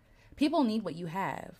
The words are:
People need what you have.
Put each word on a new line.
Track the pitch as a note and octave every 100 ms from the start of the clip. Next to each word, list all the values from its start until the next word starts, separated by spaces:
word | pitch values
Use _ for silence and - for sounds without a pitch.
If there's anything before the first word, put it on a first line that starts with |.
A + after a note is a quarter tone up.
| _ - - -
People | D4 E4
need | B3 A3
what | F#3 E3
you | E3
have. | F3 F3 - - -